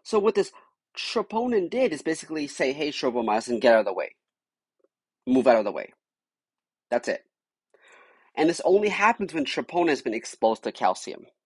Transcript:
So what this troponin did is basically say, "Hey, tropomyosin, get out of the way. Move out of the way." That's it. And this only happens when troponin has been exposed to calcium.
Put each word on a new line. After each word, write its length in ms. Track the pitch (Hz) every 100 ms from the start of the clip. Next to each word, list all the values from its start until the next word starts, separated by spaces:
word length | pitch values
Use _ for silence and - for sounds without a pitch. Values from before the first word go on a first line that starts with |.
So 160 | - 220
what 160 | 208
this 180 | 208 185 - _ _ _ -
troponin 720 | - 233 196 220 247 226 170
did 240 | 226 254
is 100 | 151
basically 440 | 160 156 - 156 143
say, 260 | - 139
"Hey, 180 | 139 151
tropomyosin, 680 | - 135 120 113 107 113 117
get 140 | 120
out 60 | 113
of 60 | 101
the 60 |
way. 240 | 92 - - _ _ _ _ _ _ _ _ _ _ -
Move 200 | 131 123
out 100 | 117
of 80 |
the 80 | 98
way." 200 | 78 50 _ _ _ _ _ _ _ _ _ _
That's 180 | 120 -
it. 160 | - - _ _ _ _ _ _ - _ _ _
And 140 | - 160
this 120 | -
only 240 | - 196 208
happens 460 | 185 214 233 196
when 100 | 160
troponin 440 | 135 - 127 175 113
has 140 | 135
been 120 | 123
exposed 480 | 113 - - 110 110
to 80 | 113
calcium. 540 | - 101 92 - - - _